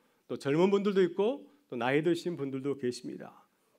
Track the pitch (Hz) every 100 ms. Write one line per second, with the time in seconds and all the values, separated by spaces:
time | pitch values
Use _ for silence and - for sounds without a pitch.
0 | _ _ - 120 139 147 190 202 196 190
1 | 175 170 208 294 - _ _ 127 120 143
2 | 160 170 180 160 139 135 139 135 123 123
3 | 147 - - - _ _ _